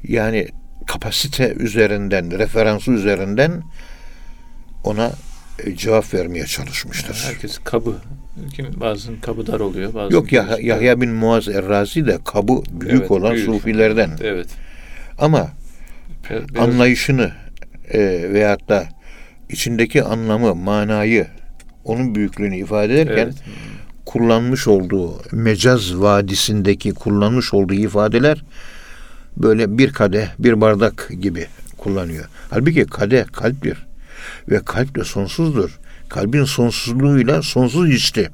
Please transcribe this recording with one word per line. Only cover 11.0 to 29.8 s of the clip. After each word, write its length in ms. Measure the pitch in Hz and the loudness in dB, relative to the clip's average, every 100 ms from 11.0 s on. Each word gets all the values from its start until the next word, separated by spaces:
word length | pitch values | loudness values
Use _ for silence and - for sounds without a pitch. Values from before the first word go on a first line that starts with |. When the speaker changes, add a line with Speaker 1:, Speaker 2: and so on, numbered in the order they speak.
Speaker 1:
bin 80 | 120 | 0
Muaz 380 | 113 113 113 110 | 0 2 2 0
Er-Razi 580 | 98 95 101 101 165 135 | -4 0 0 0 0 0
de 120 | 85 - | 0 0
kabı 360 | 104 101 127 - | -2 2 0 -2
büyük 220 | 85 76 | -8 2
Speaker 2:
Evet, 180 | 127 92 | 2 4
Speaker 1:
olan 220 | 98 101 | 2 2
Speaker 2:
büyük. 120 | 117 104 | 2 0
Speaker 1:
sufilerden. 720 | 107 95 110 110 110 95 - | -2 0 4 4 4 0 -2
Speaker 2:
Evet. 260 | 110 95 87 - - - - - - - | -4 -4 -6 -12 -14 -16 -14 -14 -12 0
Speaker 1:
Ama 340 | 151 147 85 - - - - - - - - | 2 2 0 -8 -16 -16 -14 -14 -14 -14 -8
Speaker 2:
Be-, 180 | 110 - | -8 -6
biraz 200 | 117 120 | 0 2
Speaker 1:
anlayışını, 600 | 123 123 120 - 135 101 - - - - - - | 4 4 4 2 2 0 -2 -16 -14 -14 -14 -4
e, 60 | 110 101 90 90 | 0 2 0 2
veyahut 360 | 101 104 101 - | 4 4 2 2
da 180 | 104 85 - - - - - - | 0 0 -12 -18 -20 -20 -20 -12
içindeki 540 | - - 117 113 147 | -6 -2 0 2 2
anlamı, 520 | 107 113 113 110 117 85 | 0 -2 0 2 2 2
manayı, 720 | 92 104 104 107 107 113 82 - - - - - | 0 0 2 0 2 2 0 -6 -14 -14 -18 -14
onun 320 | - 117 127 104 | -6 -2 -2 0
büyüklüğünü 420 | 101 - 104 92 | -2 -2 -4 -4
ifade 440 | 98 104 107 139 | -2 0 2 4
ederken 220 | 156 110 | 4 2
Speaker 2:
Evet. 120 | 117 135 - - - - - - - | 0 -4 -14 -16 -14 -14 -16 -16 -6
Speaker 1:
kullanmış 600 | 117 117 113 120 135 120 | 0 4 4 4 0 4
olduğu 540 | 101 92 95 85 80 - | 4 4 -2 -2 -8 -6
Mecaz 680 | 110 113 104 117 127 92 87 | 0 2 4 4 4 2 2
Vadisi'ndeki 960 | 101 101 98 95 - 107 98 98 104 | 4 4 2 -2 0 2 2 2 0
kullanmış 600 | - - 101 104 123 120 | -2 0 2 4 2 2
olduğu 200 | 101 92 | 2 2
ifadeler 680 | 98 104 104 107 113 143 156 - - - - - - - - - - | 2 2 2 2 4 4 2 -4 -16 -16 -16 -18 -18 -18 -18 -14 0
böyle 400 | 113 110 107 | 4 4 2
bir 160 | 110 | 4